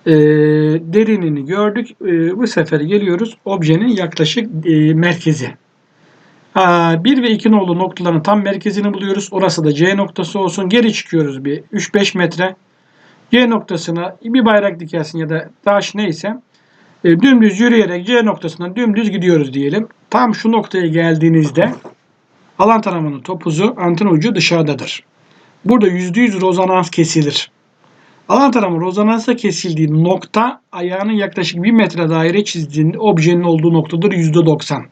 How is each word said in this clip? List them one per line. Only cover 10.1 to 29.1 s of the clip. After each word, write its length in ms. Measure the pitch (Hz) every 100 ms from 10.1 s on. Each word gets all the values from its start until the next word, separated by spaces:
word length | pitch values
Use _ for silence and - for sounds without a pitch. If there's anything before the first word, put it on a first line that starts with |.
| - 170 196
olsun. 300 | 185 170 185
Geri 240 | 233 226
çıkıyoruz 520 | - - 165 147 135 139
bir 180 | 147 -
üç 220 | 208 -
beş 220 | 208 190 190
metre. 400 | 170 160 190 190 _ _ _ _ _ _ _
C 180 | 240 240
noktasına 680 | 220 - 170 170 170 180 -
bir 220 | 233 254 220
bayrak 340 | 208 202 170
dikersin 400 | 165 170 151 165
ya 100 | 156
da 200 | 160 - - 202
taş 300 | 202 185 208
neyse. 420 | 202 156 202 247 - _ _ _ _ _
E, 180 | 175 170
dümdüz 380 | 262 254 214 190
yürüyerek 480 | 240 233 185 175 185
C 180 | 247 214
noktasından 500 | 165 165 160 175 196
dümdüz 360 | 240 202 214
gidiyoruz 420 | 185 180 165 135
diyelim. 340 | 135 143 190 226 - _
Tam 260 | 226 247 -
şu 160 | 220
noktaya 360 | 226 - 185 170
geldiğinizde 840 | 160 165 160 165 165 147 135 220 247 - - _ _ _ _ _ -
alan 220 | 202 226
taramanın 400 | 214 175 156 139
topuzu, 520 | 127 180 175 156 214 240
anten 280 | 175 170 208
ucu 300 | 156 214 185
dışarıdadır. 680 | 156 170 151 135 - - - _ _ _ _ _ 190
Burada 220 | 240 196
yüzde 340 | 180 180 185
yüz 200 | 240 190
rozanans 480 | 185 185 185 185 175
kesilir. 640 | - 160 160 147 - - _ _ _ _ _ _ _ -
Alan 220 | 220 277
tarama 280 | 247 196 165
rozanansa 560 | 185 190 214